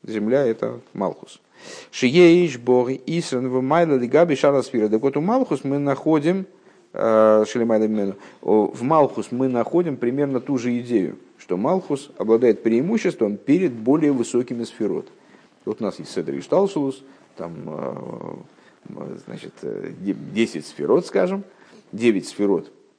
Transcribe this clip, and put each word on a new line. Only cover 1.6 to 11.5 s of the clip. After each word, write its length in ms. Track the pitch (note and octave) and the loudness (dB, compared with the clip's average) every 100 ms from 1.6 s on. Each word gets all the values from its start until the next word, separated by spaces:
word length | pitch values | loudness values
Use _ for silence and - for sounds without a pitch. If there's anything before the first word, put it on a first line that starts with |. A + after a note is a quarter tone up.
| - - - | -20 -20 -16
Шиеиш, 680 | - B2+ E3+ F3 E3+ F3 B2 | -2 2 6 8 8 4 -2
Бог, 320 | A#2+ B2+ B2 C3+ - | 2 2 2 -2 -4
Исран, 440 | E3 E3 B2+ B2+ | -4 -4 -4 -2
Вмайла, 460 | B2+ C3 D#3+ E3+ C3+ | -2 2 2 4 2
Лигаби, 400 | A#2+ D3 E3+ C#3 | 2 4 4 4
Шара, 280 | D3 C#3 | 2 2
Сфира. 260 | A#2+ A#2+ G#2+ | 0 0 0
Так 120 | A2 | 2
вот, 140 | C3+ C#3+ | 0 0
у 40 | |
Малхус 420 | E3+ B3 B3 C#3+ | 0 0 0 -4
мы 140 | C3+ C#3+ | -2 -2
находим, 720 | C#3+ C3 - D#3 D3 F#3+ F#3 _ _ _ _ | -2 -2 2 2 2 -2 -4 _ _ _ _
э, 520 | - A2+ A2 A2 G#2+ G#2+ | -4 2 6 6 6 4
Шелемайла, 400 | A#2+ A#2 A2 A2 | 0 2 2 2
Мену, 280 | G#2+ G2+ F#2+ - - | 0 -2 -6 -16 -10
о, 260 | - G#2+ G2+ | 2 2 2
в 140 | - | -2
Малхус 500 | B2 D#3+ C#3 - G2+ | 0 2 2 0 -8
мы 160 | B2 C3 | -2 -2
находим 500 | B2 A2+ E3+ F3 C#3 | 0 0 0 -2 -2
примерно 420 | A#2+ C3+ C#3+ B2+ | -2 0 -2 -2
ту 180 | - C3+ | -2 -4
же 200 | A#2+ A#2+ | -2 -4
идею, 380 | A#2+ A#2 E2 - - _ | 0 0 0 -6 -18 _
что 200 | - | -8